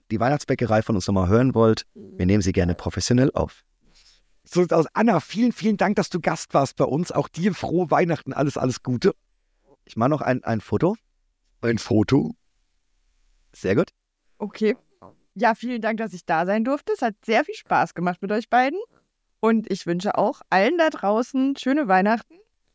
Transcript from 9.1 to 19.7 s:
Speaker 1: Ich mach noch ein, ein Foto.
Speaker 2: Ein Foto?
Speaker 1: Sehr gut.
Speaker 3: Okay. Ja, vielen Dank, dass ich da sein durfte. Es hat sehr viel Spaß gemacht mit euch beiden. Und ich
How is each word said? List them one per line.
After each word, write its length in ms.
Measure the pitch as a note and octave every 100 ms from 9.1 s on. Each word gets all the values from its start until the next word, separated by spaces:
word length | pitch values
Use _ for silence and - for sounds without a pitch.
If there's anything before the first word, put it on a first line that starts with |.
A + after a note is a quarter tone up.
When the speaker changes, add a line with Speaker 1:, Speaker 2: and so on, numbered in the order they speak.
| - _ _ _ _ _ _ _
Speaker 1:
Ich 120 | A2
mach 100 | B2
noch 140 | D3+
ein, 220 | - B2+
ein 180 | - A2
Foto. 340 | - G#2 E3+ A3+ _ _ _ _ _ -
Speaker 2:
Ein 160 | A#2 A2
Foto? 540 | - G#2+ G#2 C3+ - - _ _ _ _ _ _ _ _ _ _ _
Speaker 1:
Sehr 220 | - F#2+ A2
gut. 140 | F#3+ _ _ _ _ -
Speaker 3:
Okay. 360 | G3+ - G#3+ B3+ _ _ G2 _ _ F#3+
Ja, 160 | A3+
vielen 280 | A3+ A#3+ A#3+
Dank, 160 | A3 A3+
dass 160 | A3+
ich 120 | F3+ -
da 200 | E3 F3+
sein 180 | A3
durfte. 300 | A3+ D4 -
Es 80 | G#4+
hat 140 | A#3 G3+ -
sehr 180 | A3+
viel 120 | D4+ G#4+
Spaß 380 | - D#3 E3
gemacht 280 | - F3+ F3+
mit 100 | G3
euch 180 | G#3 -
beiden. 300 | A#3+ C4 F4+ A#4+ _ _ _ _ -
Und 280 | A3 A3+
ich 160 | G#3+